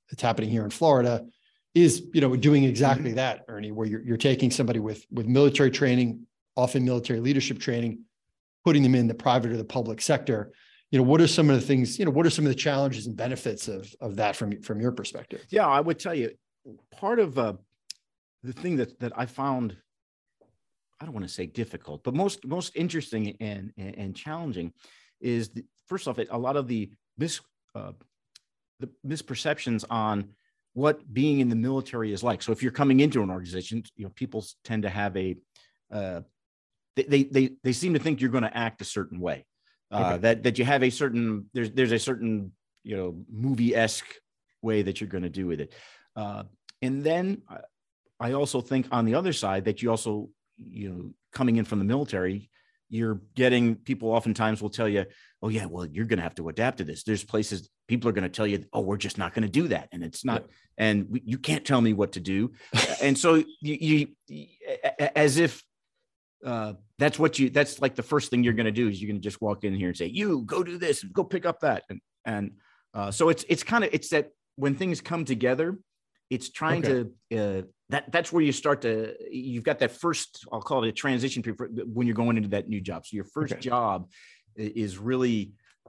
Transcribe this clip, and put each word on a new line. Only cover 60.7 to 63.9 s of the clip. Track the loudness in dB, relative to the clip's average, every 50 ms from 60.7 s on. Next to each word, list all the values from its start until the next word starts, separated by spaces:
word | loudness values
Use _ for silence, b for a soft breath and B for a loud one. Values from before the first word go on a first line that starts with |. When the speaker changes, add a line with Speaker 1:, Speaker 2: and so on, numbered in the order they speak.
| _
Speaker 2:
and | -2 0 2 2 0 0 -2
we, | -6 -6 -4
you | -6 -6
can't | -4 -2 -2 -2 -2 0
tell | 2 2 4
me | 4 4 4
what | 2 0 0 -2
to | -6
do. | -6 -4 -2 -2 -2 -2 B B B B -2
Speaker 1:
<laughs> | 0 0 0 0 0
Speaker 2:
And | 2 2 2
so | 4 6 6 6
you, | 6 4 2 -4 -10
you, | -8 -6 -4 -2 2 4